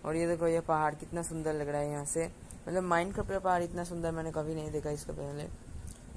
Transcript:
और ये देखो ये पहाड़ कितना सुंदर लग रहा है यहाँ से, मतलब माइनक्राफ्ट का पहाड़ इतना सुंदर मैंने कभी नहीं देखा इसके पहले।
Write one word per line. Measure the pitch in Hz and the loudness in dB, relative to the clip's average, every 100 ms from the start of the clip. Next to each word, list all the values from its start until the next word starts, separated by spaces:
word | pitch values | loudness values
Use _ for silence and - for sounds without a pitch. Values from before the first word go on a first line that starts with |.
और | 160 | 0
ये | 160 170 | 2 2
देखो | 170 170 | 4 4
ये | 165 | 4
पहाड़ | 160 156 151 | 4 4 4
कितना | 151 160 170 | 2 -4 -4
सुंदर | 160 160 156 | -2 0 0
लग | 151 143 | 0 0
रहा | 147 | 2
है | 147 | 0
यहाँ | 147 | 0
से, | 143 165 165 - - - | 0 0 -2 -6 -14 -10
मतलब | - 180 | -2 0
माइनक्राफ्ट | 180 170 180 202 202 | 4 2 2 -2 0
का | 196 | 2
पहाड़ | 190 180 | 4 4
इतना | 175 180 | 2 -2
सुंदर | 175 170 165 | -4 -2 -2
मैंने | 165 160 | 0 -2
कभी | 156 151 | -2 -2
नहीं | 160 151 | -2 -2
देखा | 151 151 | -2 -2
इसके | 147 156 | -4 -4
पहले। | 151 143 143 165 - - - - - - | -6 -6 -6 -8 -10 -10 -10 -10 -12 -12